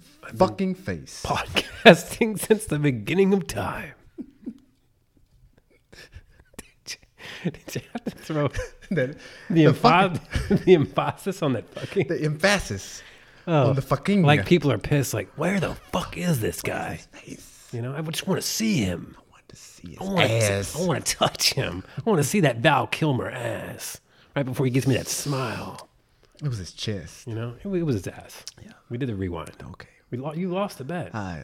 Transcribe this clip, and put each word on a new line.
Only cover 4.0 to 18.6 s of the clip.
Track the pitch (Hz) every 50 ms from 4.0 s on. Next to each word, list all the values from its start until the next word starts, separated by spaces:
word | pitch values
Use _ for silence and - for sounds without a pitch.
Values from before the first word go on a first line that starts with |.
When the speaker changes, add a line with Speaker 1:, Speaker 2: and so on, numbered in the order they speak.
| _ - _ 339
Speaker 1:
<laughs> | - - - _ - 240 - - _ _ _ _ _ _ _ _ _ _ _ _ _ _ _ _ - - _ _ _ _ _ _ _ _ - - - - - - - _ _ - _ _ _ - - _ _ _ _
Did | - - - - - _ - - - - - -
you, | 175
did | - - - - -
you | - - -
have | - 233 -
to | 220
throw | - - - - 156 151 147 139
Speaker 2:
<laughs> | - - 508 - - - - -
That, | 196 151 127 135 151 - - - - - - -
Speaker 1:
the | 180
Speaker 2:
the | 165 247
Speaker 1:
empha-, | 247 240 - - 240 170 180 196 185 165 -
Speaker 2:
fucking | - - - - - - 202
Speaker 1:
<laughs> | - -
the | 208 185
emphasis | 156 135 - - 156 143 147 - - - 196 180 -
on | 165 139
that | 123 104 - - -
fucking | - 131 - - 196 151 165
Speaker 2:
The | 165 120
emphasis | 151 151 151 151 185 196 202 185 - - 101 92 - - - - - - - - - - - - -
Speaker 1:
Oh, | 180 165 147 127 113
Speaker 2:
on | 139
the | 135
fucking | - - 143 131 - 196 202 202
Speaker 1:
like, | 165 143 151 151 -
people | - 175 170 147 143
are | 113 101
pissed, | - - 147 143 117 - -
like, | 107 92 - -
"Where | 139 156 180 202 196
the | 135 - - - - -
fuck | - 185 156 - - 165
is | 175 175 156 117
this | 101 87 - -
guy?" | - - 87 85 80 80 -
Speaker 2:
His | - -
face. | - - - - - - - - - - - - -
Speaker 1:
You | - 117
know, | 120 127 139
I | 151
just | 160 160 165 - -
wanna | 190 175 -
see | - - - -